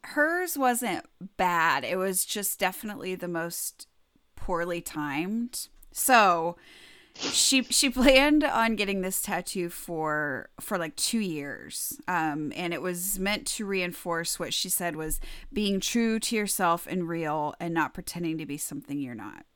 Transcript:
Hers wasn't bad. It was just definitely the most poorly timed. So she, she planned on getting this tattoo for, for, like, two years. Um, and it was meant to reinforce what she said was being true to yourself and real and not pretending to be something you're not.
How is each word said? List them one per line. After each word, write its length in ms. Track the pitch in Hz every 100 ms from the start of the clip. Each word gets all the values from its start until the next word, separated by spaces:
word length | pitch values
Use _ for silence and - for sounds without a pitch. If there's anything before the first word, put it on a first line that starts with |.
| -
Hers 440 | - 302 349 359 285
wasn't 480 | 262 233 240 240 - _ 185 -
bad. 480 | 185 170 165 143
It 140 | 120 185
was 260 | 190 185 -
just 340 | 214 196 -
definitely 560 | 185 185 214 202 185 185
the 120 | 175
most 600 | 170 170 - - - - _ _ _ _ -
poorly 440 | - 175 175 170
timed. 880 | - 156 147 143 180 226 240 - - - -
So 640 | - - 247 202 170 165 170 - - - - -
she, 500 | - - - - 269
she 260 | 247 - 285
planned 540 | 254 254 262 294 302
on 320 | 302 - 226 214
getting 260 | 202 196
this 200 | 185 190
tattoo 480 | - 175 185 202 175
for, 800 | - - 165 156 151 147 127 - -
for, 160 | - 190
like, 180 | 160 -
two 240 | - 233
years. 800 | 196 151 143 123 - - - - -
Um, 460 | 180 160 147 151 -
and 180 | 175
it 80 | 165
was 380 | 175 175 185 185
meant 260 | 190 208 -
to 180 | - 202
reinforce 760 | 190 180 170 180 165 170 -
what 140 | 170
she 160 | 151 185
said 260 | - 175 160
was 240 | 156 - - - -
being 280 | - 208 196
true 400 | - 240 226 220
to 160 | - 226
yourself 520 | 208 - 180 170 -
and 220 | 185 170
real 440 | 170 160 151 147 -
and 140 | 170
not 200 | 165 160
pretending 440 | - - 180 170 160
to 80 | 151
be 120 | 143
something 420 | - 143 - 143
you're 160 | 135 117
not. 300 | 104 50 -